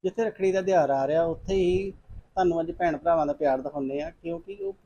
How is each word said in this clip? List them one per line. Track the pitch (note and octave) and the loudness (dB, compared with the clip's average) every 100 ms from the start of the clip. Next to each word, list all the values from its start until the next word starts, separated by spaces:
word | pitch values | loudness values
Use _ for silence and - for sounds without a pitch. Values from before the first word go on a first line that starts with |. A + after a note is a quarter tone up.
ਜਿੱਥੇ | F#3 F#3 | -4 -2
ਰੱਖੜੀ | A3+ - F#3+ | -4 0 0
ਦਾ | F#3+ | 0
ਤਿਉਹਾਰ | F#3 F#3 C#3+ | 2 4 4
ਆ | C3+ C3+ | 2 2
ਰਿਹਾ, | D#3+ | 2
ਉੱਥੇ | E3 D#3+ - | 0 -2 -2
ਹੀ | F#3+ F3 F#3 G3 | 0 2 0 -2
ਤੁਹਾਨੂੰ | - _ - - - F3+ E3 | -10 _ -18 -10 0 2 2
ਅੱਜ | E3 | -2
ਭੈਣ | E3+ F3 D3 | -2 -2 0
ਭਰਾਵਾਂ | D#3+ E3 D3 | 0 2 2
ਦਾ | |
ਪਿਆਰ | C#3+ D3 C3 | 0 2 0
ਦਿਖਾਉਂਦੇ | C3+ D3 C3+ C#3 | -2 -6 -4 -4
ਆ, | D#3 | -8
ਕਿਉਂਕਿ | - E3+ E3+ E3+ G3+ | -10 -8 -8 -10 -10
ਉਹ | G3 G3 | -10 -10